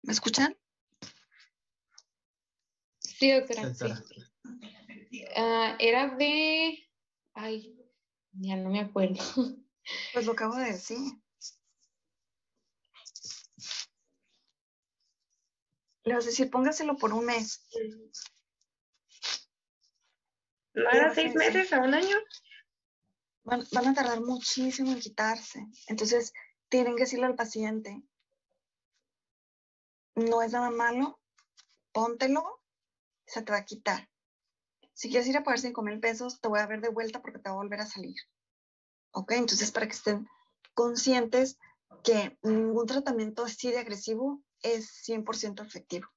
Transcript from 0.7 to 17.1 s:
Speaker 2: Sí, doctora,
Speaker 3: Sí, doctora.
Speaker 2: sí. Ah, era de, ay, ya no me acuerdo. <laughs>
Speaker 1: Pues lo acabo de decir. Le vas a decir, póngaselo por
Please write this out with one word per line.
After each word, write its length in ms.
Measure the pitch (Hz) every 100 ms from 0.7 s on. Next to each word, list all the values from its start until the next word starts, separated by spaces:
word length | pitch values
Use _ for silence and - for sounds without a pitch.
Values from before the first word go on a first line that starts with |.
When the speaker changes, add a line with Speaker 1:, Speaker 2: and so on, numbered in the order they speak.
| _ _ _ - - _ _ - _ _ _ _ _ _ _ _ _ _ _ _ _ _ _
Speaker 2:
Sí, 320 | - - 269
doctora, 320 | 269 262 226
Speaker 3:
Sí, 60 | 214
doctora. 340 | 123 117 110 - - - _ 247 - - - - 214 -
Speaker 2:
sí. 140 | 233 - -
Ah, 400 | 226 226 226 226
era 380 | 226 233 277 262
de, 640 | 294 302 311 320 320 311 _ _ _ _ _
ay, 440 | - 220 220 220 - - _ _ _ _
ya 240 | 190 190 190
no 140 | 185
me 100 | 202
acuerdo. 420 | 202 196 185 190 - -
<laughs> 320 | 247 - - _ - - -
Speaker 1:
Pues 140 | 240 226
lo 60 |
acabo 220 | 233 220 240
de 100 | 254
decir. 320 | 185 - 233 277 - _ _ - _ _ _ _ _ _ _ _ _ _ _ _ _ _ - - - - - - - - - - _ _ _ _ _ _ _ _ _ _ _ _ _ _ _ _ _ _ _ _ _
Le 100 | 226
vas 100 | 240
a 40 | 233
decir, 220 | 233 262
póngaselo 460 | 254 262 311 311 277
por 160 | 220